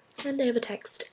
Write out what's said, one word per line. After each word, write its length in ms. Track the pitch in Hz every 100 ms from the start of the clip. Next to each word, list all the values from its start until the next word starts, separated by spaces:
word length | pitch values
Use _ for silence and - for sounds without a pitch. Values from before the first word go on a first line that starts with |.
| _ - 285
And 160 | 277
I 60 | 254
have 100 | 233
a 20 |
text, 500 | - 202 - - -